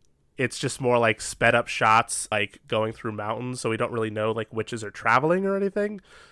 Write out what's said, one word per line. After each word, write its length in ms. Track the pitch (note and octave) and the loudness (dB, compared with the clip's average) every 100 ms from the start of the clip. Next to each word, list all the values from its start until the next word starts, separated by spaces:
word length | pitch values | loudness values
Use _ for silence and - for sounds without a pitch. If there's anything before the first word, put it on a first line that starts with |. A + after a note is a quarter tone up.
| _ _ _ - | _ _ _ -4
it's 180 | B2+ - | -4 -4
just 240 | C3 - | -6 -2
more, 180 | B2+ A#2+ | 0 2
like, 220 | A2+ A2 | 2 0
sped 360 | - - A#2 A#2+ | -4 0 4 4
up 100 | - | 2
shots, 640 | - A2+ A2+ - - - | 2 4 6 4 -4 -4
like, 300 | G#2+ G#2 - - | -2 -2 -8 -4
going 240 | A2 A2 | -2 -2
through 180 | A2+ A#2 | -4 -8
mountains, 500 | G#2 G#2 A2+ B2+ B2+ | -6 -6 -6 -6 -4
so 100 | A2+ | -2
we 60 | A2+ | -2
don't 160 | A#2+ | -2
really 160 | A#2 A2 | -2 -4
know, 220 | G#2+ A2 | -2 -2
like, 220 | A2+ G#2+ | -2 -4
witches 320 | A2 G#2+ A#2 | -6 -6 -6
are 80 | G#2 | -8
traveling 540 | - A2+ B2 D#3 F#3 G3 | -2 4 4 4 2 0
or 100 | G3 | -2
anything. 440 | G3 G#3 G#3 G3+ - - - | -2 -2 -4 -6 -16 -20 -20